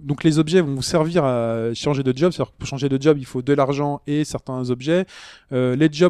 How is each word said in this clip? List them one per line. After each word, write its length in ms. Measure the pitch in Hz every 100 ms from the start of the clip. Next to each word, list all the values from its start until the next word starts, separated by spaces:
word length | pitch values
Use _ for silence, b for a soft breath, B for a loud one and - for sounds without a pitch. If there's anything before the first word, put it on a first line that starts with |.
donc 220 | 143 143
les 140 | 165 156
objets 220 | 156 185
vont 120 | 156
vous 80 | 135
servir 420 | 127 170 156 175
à 480 | 139 123 117 113 113
changer 280 | 117 - 139
de 140 | 131 127
job. 160 | 175
C'est-à-dire 200 | 165 135
que 40 | -
pour 80 | -
changer 200 | 139 139
de 120 | 135
job, 180 | 143 147
il 60 | 127
faut 160 | 131
de 100 | 127
l'argent 480 | 143 135 139 147 143 -
et 160 | 147
certains 460 | 151 139 - 127 127
objets. 340 | 127 131 175 185 B B B B
Euh, 240 | 131 127 127
les 120 | 160
jobs 160 | 147